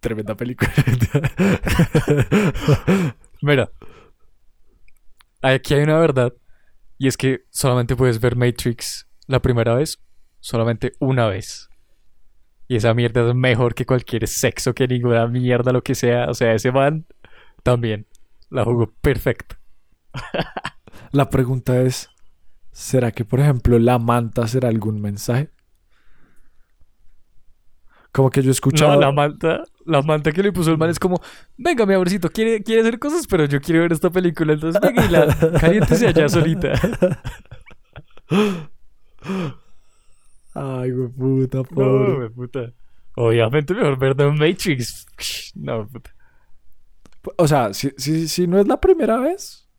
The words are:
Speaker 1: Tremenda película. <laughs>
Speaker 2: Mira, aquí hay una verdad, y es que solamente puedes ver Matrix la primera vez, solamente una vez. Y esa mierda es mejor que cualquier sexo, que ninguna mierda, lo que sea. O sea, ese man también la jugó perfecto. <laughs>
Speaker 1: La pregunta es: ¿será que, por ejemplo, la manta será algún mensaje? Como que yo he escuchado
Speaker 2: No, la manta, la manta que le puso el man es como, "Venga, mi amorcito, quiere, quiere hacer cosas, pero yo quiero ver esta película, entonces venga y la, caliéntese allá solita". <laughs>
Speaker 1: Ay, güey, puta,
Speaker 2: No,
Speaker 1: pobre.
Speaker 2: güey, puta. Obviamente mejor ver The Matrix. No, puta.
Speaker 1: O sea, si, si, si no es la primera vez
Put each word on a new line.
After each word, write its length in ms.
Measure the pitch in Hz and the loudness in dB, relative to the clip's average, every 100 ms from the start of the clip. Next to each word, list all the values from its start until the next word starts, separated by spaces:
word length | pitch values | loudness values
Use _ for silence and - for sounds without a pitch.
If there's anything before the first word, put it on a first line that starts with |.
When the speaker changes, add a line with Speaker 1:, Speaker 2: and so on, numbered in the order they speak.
Speaker 1:
Tremenda 360 | 117 110 107 107 | -6 -6 -8 -8
película. 360 | 123 123 110 | -8 -4 -2
<laughs> 2500 | - 135 123 120 143 147 - 196 175 - - 165 160 - 147 127 208 202 - - 143 - 190 170 - _ - | 0 0 2 0 0 -2 0 0 0 -2 0 2 2 2 0 2 2 0 -2 0 0 2 0 0 -6 _ -8
Speaker 2:
Mira, 280 | 143 143 110 - - - - _ - _ - _ - _ - - - - _ _ | 0 0 0 -6 -18 -20 -20 _ -20 _ -20 _ -20 _ -20 -20 -20 -20 _ _
aquí 320 | 131 131 - | 0 0 2
hay 80 | 143 | 0
una 160 | 151 156 | 2 2
verdad, 340 | 165 131 123 - _ - _ - - - | 2 2 0 -2 _ -20 _ -20 -20 -4
y 100 | 131 | -2
es 80 | - | 0
que 280 | 131 131 _ | -2 -2 _
solamente 460 | - 139 123 120 127 | -2 0 0 0 0
puedes 240 | 127 113 | 2 2
ver 160 | 123 123 | 0 2
Matrix 720 | 123 120 123 113 - - - - - | 0 0 -4 -6 -8 -12 -16 -20 -4
la 140 | 131 | 0
primera 320 | 127 120 117 | 0 0 2
vez, 240 | 120 156 - - - - _ | 0 -2 -6 -18 -20 -20 _
solamente 520 | - 117 113 113 123 - | -6 -2 -2 -2 -4 -4
una 260 | 139 131 113 | 0 2 0
vez. 420 | 92 - - - - _ _ - - - _ _ _ - | -2 -10 -16 -18 -20 _ _ -20 -20 -20 _ _ _ -4
Y 80 | 127 | 0
esa 180 | 117 | 2
mierda 340 | 113 120 123 117 | 2 0 2 0
es 60 | |
mejor 400 | 123 127 113 123 | 2 2 2 0
que 100 | 117 127 | -2 -2
cualquier 400 | 127 - 113 107 | -2 0 -4 -4
sexo, 460 | - 127 - - | -2 -2 -2 -4
que 120 | 120 127 | -2 0
ninguna 380 | 123 120 117 117 | 0 2 2 0
mierda, 460 | 123 123 120 123 | 0 0 0 2
lo 100 | 127 | 0
que 120 | - 127 | -2 -2
sea. 300 | 120 120 123 | 0 0 -2
O 60 | |
sea, 180 | 120 117 | 0 0
ese 160 | 113 127 | 2 2
man 340 | 131 139 156 - - - - - _ | 2 2 0 -10 -20 -20 -20 -20 _
también 420 | - 123 117 107 110 - - - - | 0 0 0 -6 -8 -20 -20 -20 -10
la 140 | 131 | -4
jugó 280 | 107 120 113 - | 0 0 -2 -2
perfecto. 560 | 151 127 - - - - - - _ _ _ | -2 0 -2 -4 -8 -18 -20 -20 _ _ _
<laughs> 1000 | 135 - - - - - - - - - | -16 -10 -8 -8 -10 -14 -18 -20 -20 -4
Speaker 1:
La 180 | 139 135 | -2 0
pregunta 500 | 135 127 131 120 127 | 0 0 -2 -2 0
es: 260 | 127 123 - _ - _ - - - | 0 -2 -12 _ -20 _ -20 -20 -20
¿será 380 | - - 131 120 | -16 -2 0 0
que, 120 | - | -4
por 140 | 113 123 | -4 0
ejemplo, 380 | 147 127 127 120 | 2 2 4 4
la 200 | 117 123 | 4 2
manta 480 | 117 120 117 104 110 | 2 0 0 -4 -2
será 200 | 127 123 | 0 0
algún 320 | 113 107 107 | -2 -2 -4
mensaje? 500 | 104 101 - 120 147 _ _ _ _ _ - - - - - - - _ - _ - - - - - - - - - _ _ | -6 -6 -2 -2 -2 _ _ _ _ _ -20 -20 -20 -20 -20 -20 -20 _ -20 _ -20 -20 -20 -20 -20 -20 -20 -20 -20 _ _
Como 180 | - 135 | 0 2
que 120 | 139 | 2
yo 80 | 131 | 0
he 20 | |
escuchado 420 | 127 131 151 151 | 2 2 4 4
Speaker 2:
No, 60 | 143 | 4
la 120 | 139 | 4
manta, 500 | 147 147 147 165 175 330 _ | 2 -2 -2 -4 -4 -6 _
la 180 | - 151 | -2 0
manta 300 | 147 151 151 | 2 0 0
que 100 | 156 | 0
le 100 | 202 | 0
puso 180 | 180 160 | 0 0
el 60 | 160 | 2
man 120 | 160 | 0
es 80 | 165 | 0
como, 220 | 185 180 - - - - | -2 -2 -6 -20 -20 -6
"Venga, 300 | 294 285 208 | -2 0 2
mi 80 | |
amorcito, 360 | 190 180 202 170 | 2 2 0 -2
quiere, 320 | - 220 226 | -2 0 0
quiere 180 | 202 220 | 0 2
hacer 180 | 226 226 | 2 0
cosas, 280 | 285 330 269 | -4 -4 0
pero 180 | 180 | 0
yo 160 | 147 143 | 2 0
quiero 220 | 143 165 | 0 2
ver 100 | 170 | 2
esta 180 | 165 185 | 2 0
película, 440 | 180 180 160 160 | 0 -2 0 0
entonces 260 | 151 160 175 | 0 0 2
venga 240 | 285 240 | 2 2
y 40 | 180 | 4
la, 280 | 170 151 - 160 165 | 4 4 4 2 4
caliéntese 480 | 165 208 156 160 226 | 4 4 4 4 4
allá 200 | 165 147 | 4 4
solita". 440 | 170 160 165 160 - 196 233 180 165 - - - - - - - - - - - | 2 2 0 0 0 -2 0 0 -2 -8 -14 -20 -20 -20 -20 -20 -20 -20 -20 -2
<laughs> 420 | 180 214 180 151 - - - - - - 190 160 120 - - - _ _ - - - - | 0 0 -2 -12 -18 -20 -20 -20 -20 -10 -6 -6 -10 -20 -20 -20 _ _ -20 -20 -20 -16
Speaker 1:
Ay, 360 | - 139 131 127 | -10 -8 -6 -4
güey, 180 | 127 127 | -4 -6
puta, 500 | 127 131 131 131 131 | -4 0 0 0 -2
Speaker 2:
No, 60 | |
Speaker 1:
pobre. 500 | 127 143 135 135 127 131 | -4 0 2 2 2 -2
Speaker 2:
güey, 120 | 117 | -6
puta. 420 | 117 123 139 120 - - - - - | -12 -10 -10 -10 -14 -20 -20 -16 -2
Obviamente 580 | 117 117 113 143 147 | 2 2 2 0 0
mejor 240 | 196 175 135 | -2 0 0
ver 160 | 135 | 0
The 160 | 135 143 | 2 2
Matrix. 760 | 151 156 175 196 139 117 - - - - - - | 2 0 0 -2 -4 -4 -10 -20 -14 -10 -10 -12
No, 320 | - 143 117 107 | -14 -8 -6 -8
puta. 240 | 120 - - - _ _ - - - - - - - - - | -14 -20 -20 -20 _ _ -20 -20 -20 -20 -20 -20 -16 -14 -2
Speaker 1:
O 100 | 160 | 2
sea, 260 | 147 113 | 2 0
si, 160 | 98 143 - | -4 -8 -6
si, 320 | 131 160 160 | -4 -4 -2
si 180 | - 180 | -2 0
no 120 | 185 | 2
es 80 | 208 | 2
la 140 | 285 | 2
primera 380 | 381 349 254 226 | 4 4 2 0
vez 500 | 269 381 - - _ | -2 -4 -10 -20 _